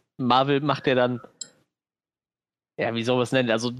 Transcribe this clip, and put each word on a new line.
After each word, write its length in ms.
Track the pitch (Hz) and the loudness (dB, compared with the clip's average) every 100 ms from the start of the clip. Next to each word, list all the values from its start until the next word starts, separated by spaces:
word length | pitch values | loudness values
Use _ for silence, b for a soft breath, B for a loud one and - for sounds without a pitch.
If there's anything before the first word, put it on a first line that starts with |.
| _ - | _ -4
Marvel 420 | 123 127 139 139 | 2 2 4 0
macht 260 | 147 131 147 | 0 -2 0
ja 80 | 127 | 2
dann, 260 | 123 123 - - - _ _ _ _ _ _ _ _ _ _ _ _ - | 0 -2 -10 -20 -20 _ _ _ _ _ _ _ _ _ _ _ _ -6
ja, 160 | 113 | -4
wie 100 | 117 | -2
soll 120 | 113 127 | 0 0
man 80 | |
es 80 | 117 | 0
nennen? 180 | 135 123 | 0 0
Also, 220 | 113 120 | 0 -2